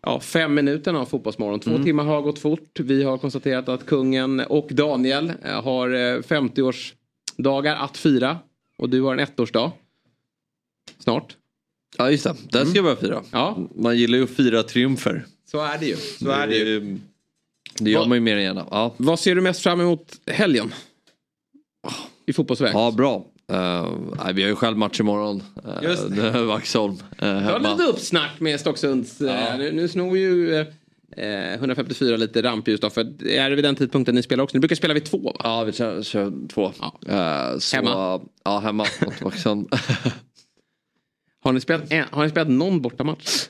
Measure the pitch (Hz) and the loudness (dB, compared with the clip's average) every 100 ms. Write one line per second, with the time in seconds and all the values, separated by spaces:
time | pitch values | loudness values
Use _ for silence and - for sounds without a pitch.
0 | - 127 - 165 160 147 139 147 147 165 | -2 -4 -2 0 2 2 2 0 -2 -2
1 | 123 127 107 101 107 104 - 120 143 147 | -2 -4 -4 -4 -4 -2 0 0 2 2
2 | 147 151 143 147 151 156 - - 131 135 | 2 0 0 -2 -2 -2 -6 -8 0 2
3 | 135 131 139 131 139 127 127 127 - 143 | 2 -2 -4 -4 -2 -2 -2 -6 0 0
4 | 131 131 131 131 127 151 147 139 147 131 | 2 0 0 -2 2 0 2 0 2 2
5 | 127 135 165 - - 101 127 127 127 127 | 2 2 -2 -6 -6 -4 -2 -2 0 0
6 | 123 123 117 151 127 135 131 123 - _ | 0 -2 0 0 0 2 0 0 -10 _
7 | _ _ - - 131 139 147 151 135 - | _ _ -14 -2 0 2 0 -2 -6 0
8 | 160 131 127 170 - _ _ - 123 127 | 4 4 2 -2 -10 _ _ -6 0 2
9 | 135 131 143 - 113 113 135 - _ _ | 2 0 -2 -2 0 0 -2 -6 _ _
10 | _ _ _ _ _ _ _ _ - - | _ _ _ _ _ _ _ _ -20 -6
11 | - 117 - - _ _ _ _ _ - | -2 -2 -4 -20 _ _ _ _ _ 0
12 | 123 147 - - - 120 151 190 175 113 | 2 2 0 -4 0 2 4 4 4 2
13 | 98 107 - 120 156 208 85 87 117 120 | -2 -4 -2 0 0 -2 -8 -2 2 4
14 | 117 123 127 - 127 113 110 127 131 131 | 4 4 2 2 4 4 2 0 2 2
15 | - 170 - _ _ 147 151 156 156 87 | -2 -2 -8 _ _ -6 -4 -4 -4 -4
16 | - - 139 135 143 110 110 107 104 95 | -8 -6 -2 -2 0 0 0 -2 -4 -10
17 | - _ _ _ _ _ - - 107 110 | -12 _ _ _ _ _ -16 -2 2 4
18 | 113 123 113 104 95 95 82 101 117 - | 4 2 2 2 0 -4 -4 -2 -2 0
19 | 131 165 190 180 185 180 190 175 175 170 | 0 2 2 4 2 0 0 2 2 2
20 | - - - - 208 123 107 - - _ | -4 -16 -6 0 2 2 0 -10 -20 _
21 | _ _ _ _ _ _ _ _ - - | _ _ _ _ _ _ _ _ -10 -10
22 | - _ - 131 - 123 123 95 117 110 | -12 _ -4 -2 0 2 2 4 2 4
23 | 135 104 - _ - 95 90 87 87 82 | 2 2 -6 _ -4 -2 0 -2 -2 -6
24 | 82 - 90 95 98 104 117 107 104 - | -8 -6 -2 0 0 2 0 2 -2 0
25 | 107 104 104 101 98 - - - 156 180 | 0 2 -2 -6 -10 -16 -12 -6 -4 -2
26 | 101 101 110 120 117 107 - 120 104 92 | -2 -2 0 0 0 -2 0 0 0 -4
27 | - - 104 98 101 240 285 254 330 - | -14 -4 -2 0 0 0 0 2 2 0
28 | - 170 147 - 160 143 156 139 143 131 | 0 -2 -2 -4 -2 0 -2 0 0 0
29 | 113 - 139 127 113 127 147 156 170 175 | -2 -4 -2 -2 -2 -2 -2 -2 -2 -2
30 | 185 185 190 180 170 156 156 - _ _ | 0 2 2 2 2 0 -2 -10 _ _
31 | _ - 104 101 90 107 131 127 123 - | _ -10 -6 -4 -4 -4 -2 -2 -4 0
32 | 131 113 113 117 120 110 110 104 107 113 | 2 2 2 0 0 0 0 0 0 -2
33 | 113 - 113 131 135 143 143 135 131 143 | -4 -4 -2 0 2 2 2 2 2 2
34 | 123 123 120 127 135 135 156 160 165 151 | 4 2 2 0 2 2 4 2 2 0
35 | 151 202 - - 117 113 110 107 117 90 | 0 -2 -2 -2 -2 0 -2 -2 -2 -2
36 | 107 104 101 71 67 - 95 - - - | -2 -2 -2 -4 -6 -2 -2 -2 -10 -10
37 | - 98 82 73 62 64 - 135 113 98 | -2 0 0 0 -2 -2 -2 0 0 0
38 | 95 92 87 _ 98 104 107 104 104 - | -2 -4 -6 _ -2 0 0 -2 -2 -2
39 | - - 95 139 147 104 - 131 - 117 | -4 -2 -6 -2 -2 -2 -2 -4 -2 -2
40 | 120 - - _ _ _ _ _ _ _ | -2 -6 -18 _ _ _ _ _ _ _
41 | _ _ _ _ 135 127 127 165 - 160 | _ _ _ _ 0 2 2 0 2 0
42 | 143 143 151 160 156 127 175 180 123 - | 0 0 2 2 4 4 4 2 0 -2
43 | 147 - - - | -4 -4 -4 -4